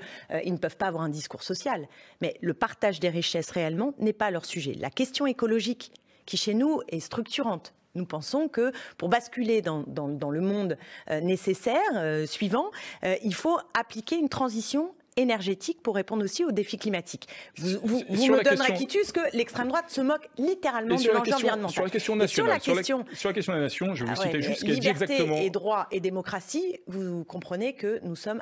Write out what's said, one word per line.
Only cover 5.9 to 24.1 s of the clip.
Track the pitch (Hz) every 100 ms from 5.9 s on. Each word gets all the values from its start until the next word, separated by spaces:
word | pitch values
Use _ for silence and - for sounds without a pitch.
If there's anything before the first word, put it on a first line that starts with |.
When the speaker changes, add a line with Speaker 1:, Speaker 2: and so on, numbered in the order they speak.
| - _ _ -
Speaker 1:
qui | 185
chez | - 214
nous | 294 302 -
est | 165
structurante, | - - 226 285 240 175 - - _ 170
nous | 180
pensons | 156 - 277 311
que | - 247 240 - -
pour | 180
basculer | 233 233 - 226 220
dans, | 170 156 143
dans, | 139 143
dans | 143 147
le | 151
monde, | 190 202 190 147 - - -
euh, | 156
nécessaire, | 170 185 - 185 240 277 415 226
euh, | 156 156 156
suivant, | - 202 226 381 - - - 185
euh, | 185
il | 220 175
faut | 311 339 - 226
appliquer | 233 220 220 339
une | 285
transition | - 254 220 - 277 339 - _ -
énergétique | 254 220 190 190 - -
pour | -
répondre | 196 190 220
aussi | 196 -
aux | 339
défis | 202 202 208
climatiques. | 220 185 - - - - - -
Vous, | 170 196
vous, | 220 240
Speaker 2:
Sur | -
Speaker 1:
vous | 190 262
Speaker 2:
la | 262
Speaker 1:
me |
donnerez | 277 269
Speaker 2:
question | 262
Speaker 1:
quitus | - 269 392 403
que | - 320 233
l'extrême | 233 - 247
droite | 320 330
se | -
moque | 262 302 - -
littéralement | 294 370 294 240 226 247
Speaker 2:
Et |
Speaker 1:
de |
Speaker 2:
sur | 233
la | 226
Speaker 1:
l'enjeu | 233
Speaker 2:
question, | 269 240
Speaker 1:
environnemental. | 214 190
Speaker 2:
sur | 170
la | 185
question | 214 - 214
Speaker 1:
Et | 202
sur | - -
Speaker 2:
nationale, |
Speaker 1:
la | 294
Speaker 2:
sur | -
la, | 190
Speaker 1:
question | 185 262 -
Speaker 2:
sur | 170 196
la | 190
question | 190
de | 165
la |
nation, | 143 - 185
je | 160
vais | 120